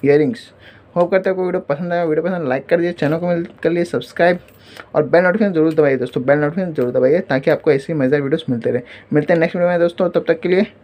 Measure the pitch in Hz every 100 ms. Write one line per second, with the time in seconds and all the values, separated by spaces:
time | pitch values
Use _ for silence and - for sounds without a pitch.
0 | 139 147 143 113 - _ - - _ 175
1 | 175 190 190 185 180 180 180 143 175 175
2 | 170 156 165 185 147 131 135 175 175 170
3 | 143 165 175 175 175 - 165 170 170 120
4 | - - 170 180 - - - - - -
5 | 139 160 185 180 202 165 156 160 147 135
6 | 120 147 127 143 147 170 185 156 123 127
7 | 127 165 - 135 151 147 - 139 - 160
8 | 131 147 139 156 - 120 123 120 - -
9 | - 151 151 170 170 185 175 175 175 170
10 | 180 170 - 165 175 180 214 -